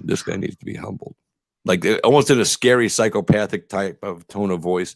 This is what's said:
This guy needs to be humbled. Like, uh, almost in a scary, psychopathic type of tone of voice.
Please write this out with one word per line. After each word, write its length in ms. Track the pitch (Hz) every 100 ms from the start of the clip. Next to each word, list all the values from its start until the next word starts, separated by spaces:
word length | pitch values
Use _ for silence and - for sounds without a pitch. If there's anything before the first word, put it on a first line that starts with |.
This 240 | - -
guy 120 | - 98
needs 200 | - -
to 80 | -
be 100 | -
humbled. 400 | - 104 - - _ _ _ _ -
Like, 200 | 92 85
uh, 140 | 110
almost 260 | - 143 139
in 100 | 131
a 60 | 104
scary, 440 | - 127 123 113
psychopathic 800 | - 110 107 90 107 101 101 -
type 300 | 95 98 -
of 240 | 101 87 85
tone 240 | 101 101
of 100 | 90
voice. 340 | 82 90 90